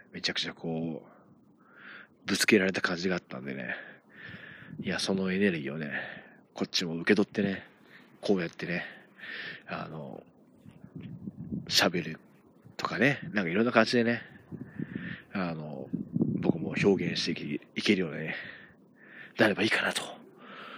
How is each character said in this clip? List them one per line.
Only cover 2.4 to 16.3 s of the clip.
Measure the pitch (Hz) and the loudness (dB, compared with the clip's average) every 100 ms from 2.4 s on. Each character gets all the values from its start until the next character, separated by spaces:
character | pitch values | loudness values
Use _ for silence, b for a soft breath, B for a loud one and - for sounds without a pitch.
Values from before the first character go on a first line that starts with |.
| - | 6
け | 107 | 6
ら | 95 | 6
れ | |
た | 90 | 2
感 | - 85 | 0 0
じ | 95 | 0
が | 90 | 0
あ | |
っ | |
た | - 69 | -2 -8
ん | |
で | 67 | -6
ね。 | 67 64 - B B _ B B B B B B B | -6 -6 -8 B B _ B B B B B B B
い | - | -4
や、 | 82 | -2
そ | - | 0
の | 95 95 | 0 2
エ | 95 | 4
ネ | 101 | 4
ル | 82 | 2
ギ | 67 | -2
ー | |
を | 76 | -6
ね、 | 73 - B B B B - | -4 -4 B B B B -14
こ | - | -4
っ | - | -2
ち | - | 0
も | 87 82 | 0 0
受 | |
け | 85 | 4
取 | 104 101 | 6 4
っ | |
て | - | 2
ね、 | 98 98 - B B B B - | 0 -2 -8 B B B B -4
こ | - 202 | 2 2
う | |
や | 82 | 2
っ | |
て | - - | -4 -4
ね、 | 87 - B B B B B B B B | -4 -4 B B B B B B B B
あ | - 85 | -8 -6
の、 | 78 71 - - - - - - - - - - - - - - - - | -8 -10 -12 -16 -20 -20 -20 -20 -20 -16 -14 -12 -12 -12 -10 -6 -6 0
喋 | - 95 87 | 4 4 2
る | 80 80 - - - - - - | -4 -8 -14 -20 -20 -20 -16 -4
と | - | -2
か | 85 | 4
ね、 | 127 110 - | 4 2 -2
な | 101 | -2
ん | |
か | 87 | 0
い | |
ろ | 92 | 2
ん | 120 | 4
な | |
感 | 117 | 6
じ | 110 123 | 6 6
で | |
ね、 | 113 117 - - - - B B B B B B B | 4 2 -4 -18 -14 -12 B B B B B B B
あ | - 87 | -4 -2
の、 | 80 76 69 65 - - - - | -4 -6 -8 -6 -6 -2 0 2